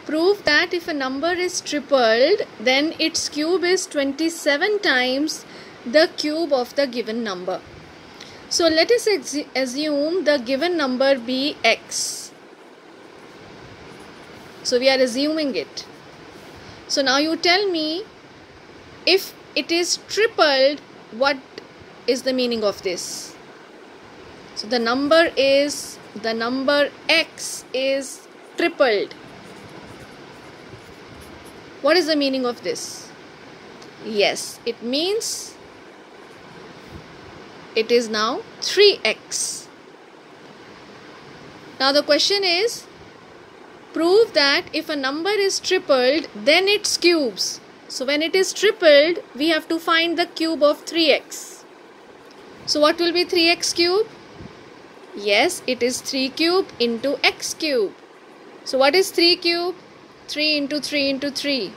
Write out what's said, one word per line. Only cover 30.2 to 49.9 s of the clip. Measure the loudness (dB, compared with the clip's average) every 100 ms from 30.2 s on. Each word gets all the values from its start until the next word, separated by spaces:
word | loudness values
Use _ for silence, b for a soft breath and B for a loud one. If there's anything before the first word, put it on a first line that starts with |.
| -20 -20 -20 -20 -20 -20 -20 -20 -20 -20 -20 -20 -20 -20 -20 -4
What | 2 2
is | 2
the | 0
meaning | 0 -2
of | -4 -6
this? | -8 -8 -10 -14 -18 -20 -20 -20 -20 -20 -20 -20 -20 -16
Yes, | -6 2 2 0 -8 -8 -8
it | -8
means | -6 -4 -2 -2 -4 -8 -12 -18 -20 -20 -20 -20 -20 -20 -20 -20 -20 -20 -20 -20 -20 -20 -20 -20 -20 -20 -20 -20 -6 -4
it | 2
is | 2 2
now | -2 -2 -4 -10 -10
three | -4 6 6 6
x. | -4 -4 -8 -6 -6 -8 -16 -20 -20 -20 -20 -20 -20 -20 -20 -20 -20 -20 -20 -20 -20 -20 -20 -20 -20 -20 -20 -2
Now | 2
the | 2
question | 2 2 2 0
is, | 0 0 -2 -6 -16 -20 -20 -20 -20 -20 -20 -20 -20 -20 -10
prove | -2 4 4 4
that | 4 2 2 -2
if | -8 -6
a | -4
number | -4 -4 -2
is | 0 0 -2
tripled, | -2 -2 2 2 4 0 -4
then | -2 2 2 2
its | 0 0 2
cubes. | 2 2 0 -4 -8 -8 -16 -20 -16
So | -8
when | -2 -2
it | 0
is | 0 0
tripled, | 2 0 4 6 8 6 0 -8
we | -4 0
have | 0 -2
to | -4
find | 2